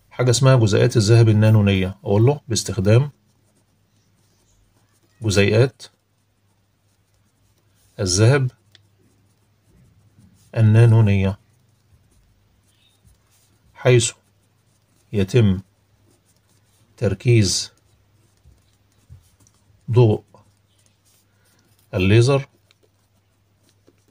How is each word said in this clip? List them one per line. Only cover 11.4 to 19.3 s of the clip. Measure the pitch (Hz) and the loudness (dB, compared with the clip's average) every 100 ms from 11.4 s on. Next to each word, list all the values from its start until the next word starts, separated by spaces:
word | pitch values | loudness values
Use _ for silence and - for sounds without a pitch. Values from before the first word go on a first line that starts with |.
| _ _ _ _ _ _ _ _ _ _ _ _ _ _ _ _ _ _ _ _ _ _ _ | _ _ _ _ _ _ _ _ _ _ _ _ _ _ _ _ _ _ _ _ _ _ _
حيث | - 131 123 - - _ _ _ _ _ _ _ _ _ | -6 0 0 0 -8 _ _ _ _ _ _ _ _ _
يتم | 107 95 123 104 92 - _ _ _ _ _ _ _ _ _ _ _ _ - | -8 -4 0 0 -2 -8 _ _ _ _ _ _ _ _ _ _ _ _ -8
تركيز | 107 98 123 117 95 - - _ _ _ _ _ _ _ _ _ _ _ _ _ _ - _ | -6 -4 0 0 0 -4 -10 _ _ _ _ _ _ _ _ _ _ _ _ _ _ -20 _